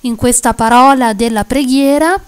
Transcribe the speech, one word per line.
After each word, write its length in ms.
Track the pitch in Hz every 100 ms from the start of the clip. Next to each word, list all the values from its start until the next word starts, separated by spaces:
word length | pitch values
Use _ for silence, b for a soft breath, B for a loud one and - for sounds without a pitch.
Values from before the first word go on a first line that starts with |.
in 160 | 247 233
questa 360 | 240 - 240
parola 600 | 220 226 240 269 269 233
della 320 | 208 233 220 202
preghiera 760 | 262 262 262 277 285 311 392